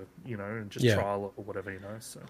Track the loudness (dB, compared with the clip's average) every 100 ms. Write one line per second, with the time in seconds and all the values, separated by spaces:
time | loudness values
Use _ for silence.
0 | -8 -12 -8 -6 -4 -6 -6 4 6 8
1 | 4 2 -2 -6 -6 -6 -6 -8 -8 -10
2 | -10 -14